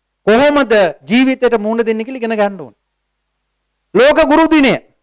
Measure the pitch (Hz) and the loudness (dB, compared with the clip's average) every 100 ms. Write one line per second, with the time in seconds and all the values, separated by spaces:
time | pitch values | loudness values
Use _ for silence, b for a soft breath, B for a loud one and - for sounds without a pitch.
0 | _ _ - 220 285 294 247 220 180 - | _ _ -2 0 2 0 0 0 0 -4
1 | 135 226 262 262 247 233 208 226 226 220 | -4 0 0 0 -2 -2 -2 -4 -4 -4
2 | 220 262 226 220 202 196 135 _ _ _ | -8 -10 -6 -4 -4 -6 -18 _ _ _
3 | _ _ _ _ _ _ _ _ _ 233 | _ _ _ _ _ _ _ _ _ 0
4 | 262 294 302 302 320 311 277 160 - _ | 2 2 2 2 2 2 2 -2 -8 _